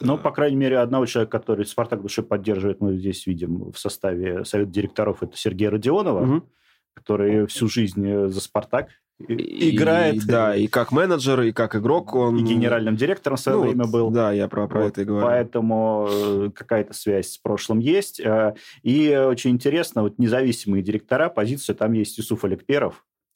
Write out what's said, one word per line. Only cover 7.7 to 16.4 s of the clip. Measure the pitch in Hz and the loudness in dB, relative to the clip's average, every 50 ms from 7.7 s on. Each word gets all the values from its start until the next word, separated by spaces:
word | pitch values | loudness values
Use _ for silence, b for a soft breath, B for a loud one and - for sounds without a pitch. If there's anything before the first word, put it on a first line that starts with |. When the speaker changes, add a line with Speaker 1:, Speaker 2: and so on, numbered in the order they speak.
| - 120 113 95 90 101 98 101 | 0 0 0 0 0 -2 -2 0
Speaker 1:
э, | 101 101 98 95 | 0 0 0 0
за | 95 98 | -2 -4
«Спартак» | - - - 107 - - - 131 139 - - _ _ _ _ _ | -8 -4 -4 -4 -4 -2 -2 -4 -4 -4 -14 _ _ _ _ _
и-, | - - 117 | -8 -6 -6
Speaker 2:
И, | - - 50 50 50 170 160 131 | -4 -4 -8 -4 0 2 2 4
Speaker 1:
играет. | 117 160 160 165 170 170 156 110 107 107 | 4 4 4 4 4 4 2 2 0 0
Speaker 2:
да, | 107 120 117 110 107 104 | 2 2 4 4 4 2
и | 104 104 | 2 0
как | 107 - 127 117 - 127 | 2 2 0 0 2 2
менеджер, | 147 180 190 175 147 127 139 135 127 120 | 2 2 2 2 0 2 2 2 2 2
и | 113 110 | 0 2
как | - 113 107 - | 0 -2 -2 0
игрок | 107 104 123 151 175 175 - - | -2 0 2 0 0 0 -2 0
он | 127 123 120 117 117 | 0 2 2 2 2
Speaker 1:
И | 113 | 2
генеральным | 110 113 113 120 120 117 113 110 110 107 | 2 2 2 2 2 2 2 2 0 0
директором | 107 135 165 196 - - 143 135 127 | 0 2 0 0 0 -2 -2 -2 -2
в | |
свое | - 139 135 214 | 0 0 2 2
Speaker 2:
Ну | 151 | 2
Speaker 1:
время | 117 123 123 120 | 2 2 0 0
Speaker 2:
вот, | 113 113 | 0 0
Speaker 1:
был. | 117 117 110 | 0 0 2
Speaker 2:
да, | 113 117 113 104 104 | 2 2 2 2 2
я | 101 101 | 0 0
про, | 98 - 104 104 - | -2 -2 -4 -4 -2
про | - 107 107 | 0 0 0
Speaker 1:
Вот, | 104 | 0
Speaker 2:
это | 104 101 101 | 0 -4 -2
и | |
говорю. | 104 104 104 101 | -2 0 0 2
Speaker 1:
поэтому, | 120 120 123 117 120 - 120 110 113 110 110 110 110 107 107 104 101 | 2 2 2 0 0 -2 -2 0 0 0 2 2 0 0 0 0 0
э, | 101 101 104 104 101 98 | 0 0 0 0 0 0